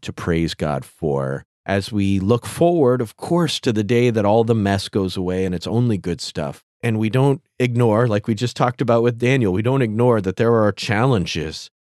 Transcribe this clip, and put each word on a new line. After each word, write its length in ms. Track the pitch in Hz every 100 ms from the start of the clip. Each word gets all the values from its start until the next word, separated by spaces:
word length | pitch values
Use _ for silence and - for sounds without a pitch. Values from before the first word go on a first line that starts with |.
to 100 | -
praise 420 | - - 85 80
God 300 | - 78 69
for, 600 | - _ 80 69 67 69 - _ -
as 240 | 98 95
we 300 | 104 98 98
look 260 | 95 120 -
forward, 540 | - 170 175 127 127
of 160 | 113 -
course, 420 | - 170 160 -
to 120 | -
the 120 | 107
day 260 | 101 120 123
that 140 | 113 101
all 180 | 110
the 100 | 113
mess 340 | 113 98 98 -
goes 280 | 107 95 98
away 280 | 90 92 95
and 80 |
it's 120 | 90 -
only 300 | 113 123 101
good 220 | 87 82
stuff. 420 | - - 73 67 _ _
And 140 | 117 110
we 100 | 110
don't 320 | 127 139 135 - -
ignore, 480 | 127 120 120 107 120
like 220 | 104 -
we 60 |
just 220 | 104 120 -
talked 260 | 127 127
about 200 | 120 117
with 160 | 120 113
Daniel, 360 | 120 135 107
we 80 | 92
don't 180 | 113 135
ignore 380 | 120 107 123 113
that 160 | 98 -
there 180 | 117
are 160 | 117 104
challenges 1000 | 98 - 104 131 117 82 82 78 - - _